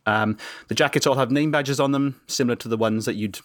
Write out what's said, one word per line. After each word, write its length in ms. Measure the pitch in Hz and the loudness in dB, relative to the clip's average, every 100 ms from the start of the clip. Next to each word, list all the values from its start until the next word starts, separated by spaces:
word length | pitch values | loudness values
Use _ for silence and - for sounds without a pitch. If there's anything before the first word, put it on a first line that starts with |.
| - | 0
Um, 320 | 107 107 107 - - - | 0 0 -2 -8 -14 -6
the 80 | 107 | 0
jackets 320 | 147 147 151 | 2 2 2
all 80 | 131 | 2
have 160 | 123 | 2
name 180 | 139 151 | 2 2
badges 300 | 147 135 139 | 0 0 0
on 140 | 139 | 2
them, 280 | 139 139 131 - | 2 0 -4 -8
similar 300 | - 123 117 | -2 0 -2
to 100 | 117 | -2
the 100 | 113 | 0
ones 280 | 113 110 107 | 0 0 -2
that 100 | 107 | -4
you'd 240 | 107 - | -4 -8